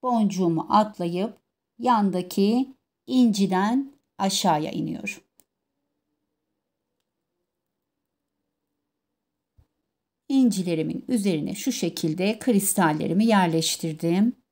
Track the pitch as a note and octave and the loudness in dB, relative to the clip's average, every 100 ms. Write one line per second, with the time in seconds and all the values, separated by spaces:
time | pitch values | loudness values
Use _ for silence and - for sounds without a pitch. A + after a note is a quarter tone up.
0 | B3+ A#3+ G#3 F3 F3+ D#3+ D3+ G#3+ G#3+ - | -2 0 0 0 0 0 2 2 2 -2
1 | F3 F3 G#3+ - _ _ _ _ A#3+ A#3 | -6 -4 -4 -8 _ _ _ _ 0 2
2 | G3+ F3+ F3+ - G3 A#3 C4 - _ _ | 2 0 -4 0 2 2 -2 -8 _ _
3 | - B3+ A#3+ G3 G3 F#3 G3+ B3+ C#4 _ | -4 2 4 4 0 2 0 0 -4 _
4 | _ _ G3 F#3+ F#3+ D#3 D#3 - E3 - | _ _ -2 0 2 2 0 -6 -6 -6
5 | G3 - _ _ _ _ _ _ _ _ | -10 -12 _ _ _ _ _ _ _ _
6 | _ _ _ _ _ _ _ _ _ _ | _ _ _ _ _ _ _ _ _ _
7 | _ _ _ _ _ _ _ _ _ _ | _ _ _ _ _ _ _ _ _ _
8 | _ _ _ _ _ _ _ _ _ _ | _ _ _ _ _ _ _ _ _ _
9 | _ _ _ _ _ _ _ _ _ _ | _ _ _ _ _ _ _ _ _ _
10 | _ _ _ C4+ B3+ G3 F3+ E3 D#3 - | _ _ _ 2 2 2 -2 -2 -2 -6
11 | - B3+ G3 D#3+ - F#3+ - B3 F3 - | -4 -2 0 -2 -4 -6 -6 -4 -4 -4
12 | E3 D#3+ F#3 A3+ - G#3 G3 - E3+ D3+ | -4 -2 -2 -2 0 0 0 0 2 0
13 | D#3+ E3+ A3+ G#3 F3+ E3 E3 - E3 D#3 | -2 0 4 4 4 0 -2 -4 -6 -4
14 | E3 F3 A3 - _ | -2 2 2 -2 _